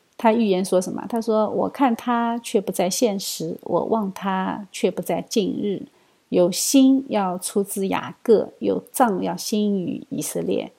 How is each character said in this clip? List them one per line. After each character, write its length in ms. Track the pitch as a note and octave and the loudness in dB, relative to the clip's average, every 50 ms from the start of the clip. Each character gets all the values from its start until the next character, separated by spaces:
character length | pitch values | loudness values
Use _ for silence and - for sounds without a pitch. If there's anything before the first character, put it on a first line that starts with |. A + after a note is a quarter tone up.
| _ _ _ - | _ _ _ 0
他 160 | - A3+ A3 | 2 2 2
预 140 | A#3 A3+ G#3 | 4 2 2
言 180 | F#3 F3+ F#3+ | 2 2 2
说 160 | - F#3+ F3+ | 2 2 0
什 100 | F#3 F#3 | 0 0
么？ 140 | - - - G3+ | -4 -8 -8 -6
他 140 | - A3+ | -6 -4
说 280 | A3 A#3 A3 G#3+ G#3+ G3 - | -2 0 0 2 0 0 0
，“我 140 | F#3+ G3 F#3+ | -2 -2 -2
看 260 | - - C#4+ B3+ A#3 | 0 0 0 0 0
他 420 | - - B3 A#3+ A#3 A#3 A#3 A#3 A#3+ | 0 -2 -2 -2 0 0 -2 -4 -6
却 200 | - - - G#3 | -4 -2 -2 0
不 100 | F#3+ - | 0 -2
在 200 | F#3 - F3+ F3+ | -2 -2 -2 -2
现 280 | F#3+ - B3+ A3 G3 G3 | 0 0 0 0 0 -2
实， 400 | - - - - E3+ D#3+ - - - | -6 -8 -8 -6 -6 -6 -8 -8 -6
我 220 | - F3 E3+ - | -2 -2 0 0
望 260 | - - A3+ G#3 F#3+ | 0 0 -2 -2 -4
他 560 | F#3+ - - G3 F#3+ F#3+ F#3+ F#3+ - - G#3 - | -6 -6 -4 -4 -2 -2 -2 -4 -4 -6 -8 -12
却 220 | - - - F#3 | -4 0 0 0
不 100 | F3+ - | 0 -2
在 200 | F3+ - F3+ E3 | -4 -2 -2 -4
近 360 | E3+ - - A3+ F#3+ - - - | -4 -2 0 0 0 0 0 -2
日。 220 | G#3 G#3 F#3+ - - - _ _ _ _ _ _ _ - | -2 -4 -4 -4 -8 -12 _ _ _ _ _ _ _ 0
有 240 | F#3 F3+ F3 F3+ | 2 4 4 4
星 540 | F#3 - - - - C4+ C4+ C4 C4+ C4 C4 - | 2 0 0 4 6 6 8 8 6 4 2 0
要 300 | - G#3 G3 F#3 F3+ F#3 | -2 -2 0 -2 -4 -6
出 260 | - - - G#3 G3 | -6 -4 -2 -2 -2
自 240 | - - G3+ F#3+ F#3+ | -2 -2 -4 -2 -2
雅 300 | F3+ D#3 - D3+ E3+ - | -2 -2 -4 -6 -10 -2
各， 280 | - - A3 F#3 - - - - | 4 4 6 6 4 2 -4 -4
有 240 | A3+ G3+ F#3+ F#3 - - | -2 -2 -2 -2 -4 -4
杖 320 | - - B3+ A#3 F#3+ F3+ G3 | 0 2 2 2 2 0 -2
要 140 | F3+ F3 F3+ | -4 -4 -6
兴 420 | - - - G#3+ G#3 G#3 G3+ F#3+ | -4 -2 0 0 2 2 0 0
于 260 | F3 - - - - - | -2 -4 -6 -8 -8 -8
以 120 | - - | -6 -6
色 200 | D3+ - - E3+ | -6 -4 -4 -4
列。” 320 | E3+ - - - - - - | -2 -2 -2 -2 -4 -6 -12